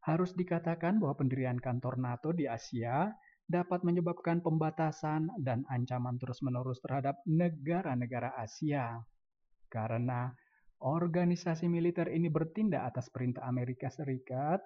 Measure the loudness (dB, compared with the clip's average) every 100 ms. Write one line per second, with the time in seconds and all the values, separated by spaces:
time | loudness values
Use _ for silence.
0 | 2 2 2 0 0 0 0 0 2 4
1 | 2 2 2 2 0 -2 -2 -2 -2 -2
2 | -2 -2 -2 0 0 -2 -6 -4 0 2
3 | 0 -2 _ _ _ -2 0 0 2 2
4 | 2 -2 0 0 2 2 2 0 -2 0
5 | -2 0 0 -2 -2 0 0 -2 0 0
6 | 0 -2 -4 -4 -2 -2 -2 -4 -2 -2
7 | 0 -2 2 4 4 2 -2 -2 0 -2
8 | -2 -2 -4 -4 -6 -2 0 0 0 -4
9 | -10 _ _ _ _ _ -10 -4 -2 0
10 | 0 0 -2 -6 _ _ -20 _ 0 2
11 | 2 4 4 2 0 0 2 2 2 2
12 | 0 2 2 2 0 0 2 2 0 -4
13 | -6 -2 -2 -2 -2 -2 -2 -4 -6 -6
14 | -4 -4 -4 -2 0 0